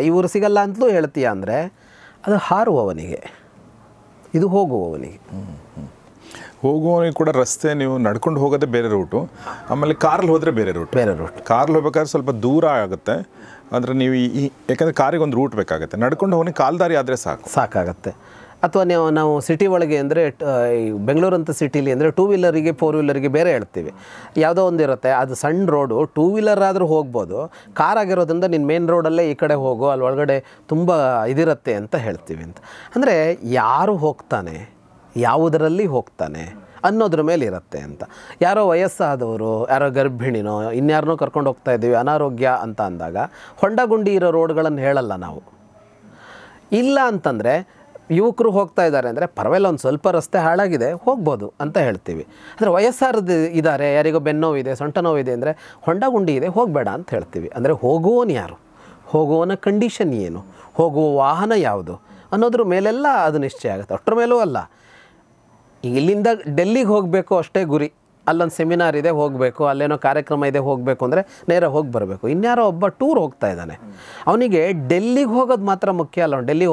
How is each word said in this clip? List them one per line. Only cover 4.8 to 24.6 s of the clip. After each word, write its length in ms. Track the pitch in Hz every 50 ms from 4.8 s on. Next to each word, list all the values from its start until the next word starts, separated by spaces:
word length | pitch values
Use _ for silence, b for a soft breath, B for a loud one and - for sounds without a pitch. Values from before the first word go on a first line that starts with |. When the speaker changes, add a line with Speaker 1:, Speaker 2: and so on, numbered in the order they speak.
| 90 85 78 71 64 67 98 - - -
Speaker 2:
ಹ್ಮ್, 160 | - 95 98 95 76 71 73 - -
ಹ್ಮ್. 120 | 78 71 - - - - - - B B B B B B B B B -
ಹೋಗುವವನಿಗೆ 500 | 131 147 156 156 170 175 170 170 165 143 -
ಕೂಡ 80 | 160 156
ರಸ್ತೆ, 440 | 156 127 127 - - - - 156 147
ನೀವು 240 | 147 135 131 131 127 120
ನಡ್ಕೊಂಡು 340 | 104 107 113 - 165 160 143 139
ಹೋಗೋದೇ 240 | 143 139 139 147 127 120
ಬೇರೆ 140 | 120 117 113 107
ರೂಟು, 220 | 98 90 80 - 120 147 - B B B B B B B B
ಆಮೇಲೆ 240 | 120 143 147 151 156 - -
ಕಾರಲ್ಲಿ 260 | 156 156 180 185 165 160
ಹೋದ್ರೆ 160 | 160 143 - 120 113
ಬೇರೆ 120 | 107 95 87
ರೂಟ್. 140 | 85 82 - - 127
Speaker 1:
ಬೇರೆ 140 | 120 104 92 78
ರೂಟ್. 200 | 82 80 - - - -
Speaker 2:
ಕಾರಲ್ಲಿ 260 | 117 123 143 151 160
ಹೋಗ್ಬೇಕಾದ್ರೆ 340 | 156 143 151 - 156 156 147 -
ಸ್ವಲ್ಪ 160 | 151 131 135 131 110 104
ದೂರ 200 | 123 139 160 165 156 143 120 104
ಆಗುತ್ತೆ, 320 | 92 95 - - 101 - - 190 - B B B B B B B B 117
ಅಂದ್ರೆ 160 | 123 120 123 131 131
ನೀವು 120 | 127 131 131
ಈ, 120 | 127 123 123 - 135
ಈ, 20 | 139 139 - - - -
ಯಾಕಂದ್ರೆ 260 | 127 - 165 165 139 -
ಕಾರಿಗೆ 220 | 135 139 165 165 160
ಒಂದು 100 | 147 123 117
ರೂಟ್ 160 | 139 135 110 104
ಬೇಕಾಗುತ್ತೆ, 360 | 92 - 80 80 80 78 - 104 117
ನಡ್ಕೊಂಡು 300 | 131 160 - 202 190 175
ಹೋಗೋನಿಗೆ 240 | 165 165 175 165 - 139
ಕಾಲ್ದಾರಿ 320 | 135 160 175 185 170 165 143
ಆದ್ರೆ 160 | 131 127 127 123 -
ಸಾಕು. 240 | 82 67 - - - -
Speaker 1:
ಸಾಕಾಗತ್ತೆ. 560 | 143 123 - - 101 87 90 87 - - 95 - - B B B B B B B B -
ಅಥವಾ 200 | 170 - 196 185
ನೀವು, 260 | 175 175 170 165 160
ನಾವು 300 | 151 156 156 151 151 147
ಸಿಟಿ 280 | 139 - 160 151 196
ಒಳಗೆ 300 | 196 185 175 170 151 151
ಅಂದ್ರೆ, 340 | 143 139 139 147 147 - 143
ಟ್-, 120 | 127 - 160 143 131 123 120 120 120
ಈ 180 | 117 113 110
ಬೆಂಗಳೂರಂಥ 600 | 107 104 101 117 143 160 180 190 180 170 160 165
ಸಿಟಿಲಿ 400 | 147 - 160 135 131 147 135 139
ಅಂದ್ರೆ 200 | 127 131 151 160
ಟೂ 160 | 147 - 185
ವೀಲರಿಗೆ, 440 | 202 202 190 180 175 156 160 156 165
ಫೋರ್ 240 | 160 - 165 156 151
ವೀಲರಿಗೆ 320 | 156 151 143 139 135 135
ಬೇರೆ 240 | 143 131 151 175 180
ಹೇಳ್ತೀವಿ. 400 | 147 117 101 - - 92 80 76 - B B B B B B B B
ಯಾವುದೋ 260 | 156 156 160 175 180